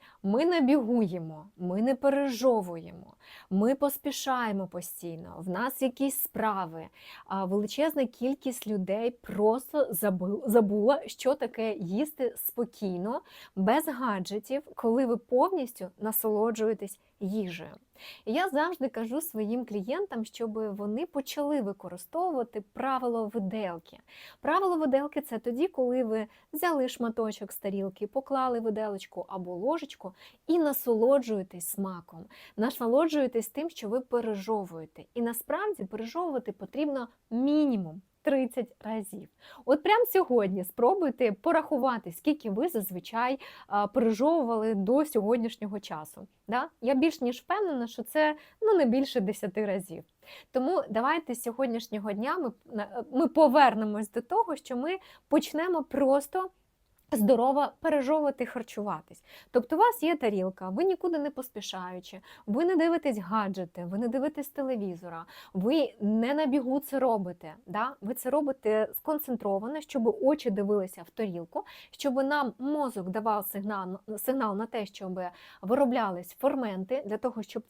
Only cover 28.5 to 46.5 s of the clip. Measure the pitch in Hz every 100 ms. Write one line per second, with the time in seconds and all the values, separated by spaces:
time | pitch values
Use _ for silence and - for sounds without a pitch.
28.5 | 240 226 208 220 196 - - - 190 180
29.5 | 175 226 330 294 - 185 - - _ -
30.5 | 339 302 277 254 220 240 277 233 208 190
31.5 | 180 - - 190 175 - 165 190 - -
32.5 | - 226 - 233 262 330 302 262 233 220
33.5 | - 330 - 214 247 247 240 220 202 190
34.5 | 214 180 165 156 - - 240 233 240 -
35.5 | 302 427 370 190 214 226 330 359 262 233
36.5 | - 196 254 302 269 247 _ - 233 277
37.5 | 302 294 220 165 170 _ _ 294 269 247
38.5 | 254 233 - 214 220 196 208 233 _ -
39.5 | - - 294 359 427 494 381 359 247 196
40.5 | 190 185 - 240 392 311 - 240 196 330
41.5 | 330 311 285 262 226 175 - - 302 220
42.5 | 196 339 233 190 180 - 226 247 269 -
43.5 | - - 202 202 - 226 214 285 339 233
44.5 | 226 220 202 196 269 302 226 202 240 226
45.5 | - 202 202 - 156 156 - 190 _ -